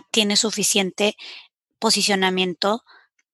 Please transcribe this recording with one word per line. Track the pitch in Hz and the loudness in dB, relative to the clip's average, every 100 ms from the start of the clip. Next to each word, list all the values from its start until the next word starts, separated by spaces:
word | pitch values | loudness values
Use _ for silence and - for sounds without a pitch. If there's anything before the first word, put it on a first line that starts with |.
| - | 0
tienes | - 208 202 | 0 2 2
suficiente | 220 208 185 202 190 - 208 - - - - _ _ - | 0 -2 0 0 0 0 -2 -2 -12 -20 -20 _ _ -4
posicionamiento | 220 208 202 202 185 185 185 170 196 226 _ - _ _ _ | 0 0 0 2 2 0 -2 -2 -2 -2 _ -20 _ _ _